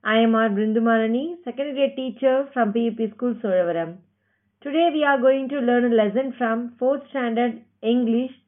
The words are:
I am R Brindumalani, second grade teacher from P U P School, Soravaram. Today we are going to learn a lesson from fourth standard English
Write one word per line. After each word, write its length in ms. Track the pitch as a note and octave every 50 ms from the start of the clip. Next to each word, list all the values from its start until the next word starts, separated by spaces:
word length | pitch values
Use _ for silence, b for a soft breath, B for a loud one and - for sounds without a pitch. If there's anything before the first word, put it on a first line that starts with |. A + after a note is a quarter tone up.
| -
I 140 | G#3 G#3+ A3+
am 160 | A3+ A3+ A3+
R 140 | A3 A3 A3+
Brindumalani, 880 | G3+ G3 G#3+ A3 A3 A#3 A3+ A#3 A3+ A3 A3 A3 A3+ B3 C#4+ E4+ F4 E4+ -
second 300 | B3 A#3 B3 C#4 D4 C4+
grade 220 | C4+ C#4 C4+ C#4
teacher 520 | C4+ C4 C4 - - C4+ C4 C4 C4+ C#4 C4+ -
from 180 | B3+ A#3 G#3
P 100 | G3+ A#3
U 100 | A#3 A#3
P 160 | A3+ A3+ A3+ G#3+ G#3+
School, 180 | - B3 B3 A#3 A#3 -
Soravaram. 520 | G#3 F#3 F#3 F3+ E3+ E3 E3 E3 D#3+ F3 F#3 _ _ _ _ _ _ _ _ _ _ _ _
Today 300 | - C#4+ C#4 D#4+ E4+ E4+ D4
we 100 | D#4 D4
are 160 | C#4+ C#4 C4
going 300 | A#3+ C4 C4+ C4+ C4+ B3+
to 80 | C#4+ C#4+ A#3+ A#3+
learn 160 | A#3+ A#3+ A#3+ B3
a 40 | A#3 A3
lesson 340 | G#3+ G#3 G3 A#3+ C4+ C4+ B3
from 380 | - B3+ A3+ A3+ A#3 A#3+ A#3+ -
fourth 240 | _ B3 B3+ C#4 C#4 C4+ -
standard 540 | - C4+ B3 A#3 A3+ A#3 A#3+ B3 A3+ - - _ _ _
English 480 | - A3 A#3+ B3 B3 A3+ A3+ A#3 B3+ C4 C4 _ _